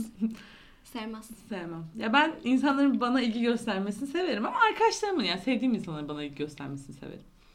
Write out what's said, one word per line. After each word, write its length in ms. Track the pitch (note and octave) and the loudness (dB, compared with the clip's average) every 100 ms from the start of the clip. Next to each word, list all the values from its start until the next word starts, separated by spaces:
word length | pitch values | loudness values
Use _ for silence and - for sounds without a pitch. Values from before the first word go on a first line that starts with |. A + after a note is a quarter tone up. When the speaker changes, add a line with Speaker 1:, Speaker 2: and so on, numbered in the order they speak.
| A3+ - | -4 -4
Speaker 1:
<laughs> 100 | A3+ - - - - - | -4 -4 -16 -20 -20 -20
Speaker 2:
Sevmez. 460 | - A#3 A3 A3 G#3+ - - | -14 -10 -10 -12 -14 -16 -10
Speaker 1:
Sevmem. 360 | F#3+ E3+ E3 D#3+ A3 | -8 -8 -10 -10 -6
Ya 160 | A3 | 2
ben 220 | C#4 D#4+ - | 4 4 0
insanların 580 | A#3 B3+ C#4+ C#4 C#4 A3+ | 0 2 4 4 4 4
bana 200 | A#3+ B3+ | 2 2
ilgi 200 | A#3 A#3 | 2 2
göstermesini 680 | A#3 A#3 A3+ F#3+ G3+ G#3 C#4 | 2 2 0 -2 -2 -4 -4
severim 380 | F4 F4+ G#3 C4 | -2 0 0 0
ama 120 | B4 | 2
arkadaşlarımın, 640 | A4 - A4 - G#4 F4 | 2 4 2 2 0 2
yani 180 | F3+ F#3 | 0 0
sevdiğim 320 | C4 A#3 B3+ | 0 2 2
insanların 340 | G#3 E3+ D3+ D3 | 0 -2 -8 -6
bana 140 | D3+ | -6
ilgi 120 | D3 C#3+ | -8 -6
göstermesini 600 | D3+ D3 C#3 C#3 C#3 - | -8 -8 -10 -10 -12 -16
severim. 280 | - - - - - | -14 -16 -18 -20 -20